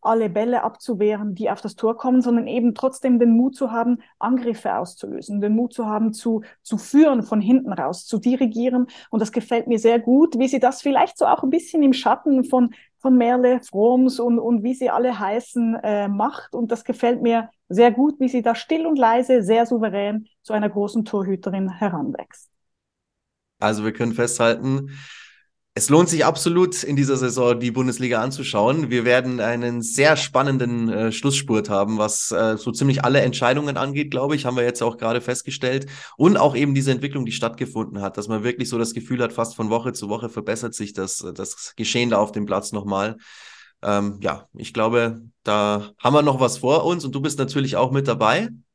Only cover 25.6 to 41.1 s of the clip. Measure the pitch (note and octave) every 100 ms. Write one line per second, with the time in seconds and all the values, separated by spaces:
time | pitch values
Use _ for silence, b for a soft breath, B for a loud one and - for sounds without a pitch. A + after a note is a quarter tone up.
25.6 | _ - - D3 F3 E3 C3+ D3+ - E3+
26.6 | F#3 F3+ - C#3+ C3+ C3+ B2+ A#2 A#2+ A#2+
27.6 | B2 A#2 B2+ A#2+ B2+ A#2 A#2+ C#3 C3 G#2+
28.6 | G#2+ D3+ C#3+ B2 A#2 B2 B2+ B2 A2 A#2+
29.6 | A#2+ A#2+ A2+ - C#3+ D3+ - B2+ C#3 C3+
30.6 | A#2+ A#2+ A2+ G#2 A2+ A2 C#3+ C#3 C#3 A2
31.6 | G#2 G2+ G2+ A2 G#2 - - F#2 A2 G#2+
32.6 | - A#2 C#3 C#3 B2 C#3 B2 - B2 C3+
33.6 | D3 C#3 C#3 C#3+ C#3+ C#3 C#3 D3+ C3+ B2+
34.6 | A#2+ A#2+ A#2 A2+ A2 A#2+ A#2+ B2 - C3+
35.6 | B2+ C3+ C#3 B B B D#3+ G#3 D3 C3
36.6 | C#3+ C#3 C3+ B2 C#3+ C#3+ B2 A2+ A#2 A#2
37.6 | B2 A2 A2 G2+ G2 F#2+ G#2 A2 A2 B2
38.6 | A#2+ A#2 A2+ A#2 A2+ B2+ A#2 A#2 A2+ -
39.6 | A2 A2+ A#2+ A#2 G2+ A2 A#2 A#2 G#2 A2+
40.6 | A#2 - G#2 G2+ F#2+